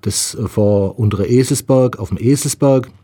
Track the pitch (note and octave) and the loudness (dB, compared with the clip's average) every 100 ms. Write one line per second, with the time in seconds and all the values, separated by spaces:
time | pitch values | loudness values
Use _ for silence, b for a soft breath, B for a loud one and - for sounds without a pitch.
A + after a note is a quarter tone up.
0 | - - - - G#2 - G#2 G2+ G2 - | -4 -6 -6 -6 -6 0 2 2 0 0
1 | G#2+ G2+ G2 B2 B2+ C3+ - C3 B2+ - | 0 0 0 2 2 -2 0 2 2 -2
2 | G2+ F2+ A2+ C#3 C#3+ - C#3 C3+ A#2+ - | -8 -4 0 0 -2 -2 2 2 -2 -16